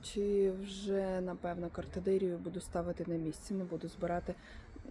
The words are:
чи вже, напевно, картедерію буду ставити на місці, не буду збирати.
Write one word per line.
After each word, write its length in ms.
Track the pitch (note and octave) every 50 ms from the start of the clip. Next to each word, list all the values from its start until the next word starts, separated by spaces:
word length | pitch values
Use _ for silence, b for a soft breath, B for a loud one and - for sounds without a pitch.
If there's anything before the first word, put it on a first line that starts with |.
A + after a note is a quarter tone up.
| -
чи 480 | - - G#3+ G3+ G3+ G3+ G3+ G3 F#3+
вже, 680 | F#3+ F#3+ G3 G3 G3 G3 G3+ G3+ G3 G3 F#3+ F#3+ F#3 F#3
напевно, 480 | F#3 F#3 F3 - - F3 F3 F3 F3 E3+
картедерію 680 | - - F3 - - F#3+ F3+ G3 F#3+ F#3+ F#3+ F3+ F3 E3+
буду 240 | F3+ F3 E3+ F3+
ставити 440 | - - - F3+ E3+ F3 E3+ - E3+ F3
на 80 | E3+
місці, 380 | E3 D#3+ D#3+ D#3 - - - G3+
не 100 | F#3+ F#3
буду 240 | F3 E3+ D#3+ - E3+
збирати. 480 | - - F3+ F3 F3 F3 F3 - F3+ B B B B B B B B B - -